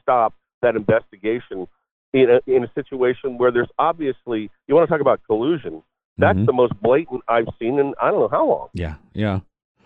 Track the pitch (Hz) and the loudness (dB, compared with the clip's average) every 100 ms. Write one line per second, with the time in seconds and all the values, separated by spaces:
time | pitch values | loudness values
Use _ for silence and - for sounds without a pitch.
0 | - 123 110 - _ - 120 113 104 110 | -2 0 0 -4 _ -2 0 0 0 0
1 | - 98 104 120 - 95 90 _ _ _ | 0 -8 -6 -6 -6 -12 -12 _ _ _
2 | _ 131 123 123 131 131 120 - - 135 | _ 2 4 4 4 0 0 -8 -8 -2
3 | 123 123 135 120 123 120 120 - 151 170 | -2 -2 -6 0 0 0 -4 -2 -2 -2
4 | 143 120 - 113 104 _ - 147 170 160 | -6 -6 -6 -6 -8 _ 2 2 4 2
5 | 135 104 - 110 131 165 92 80 _ _ | 0 0 0 -2 -2 -4 -6 -14 _ _
6 | _ - 151 95 117 127 120 101 113 139 | _ 0 0 2 0 2 0 0 2 2
7 | 165 127 - 117 117 - 117 143 139 - | 0 -10 -2 -2 -2 -6 -4 0 -2 0
8 | 131 196 107 151 311 71 64 87 82 78 | -2 0 0 0 0 -2 -4 -8 -8 -10
9 | _ 85 107 95 - _ _ _ | _ -6 -4 -4 -8 _ _ _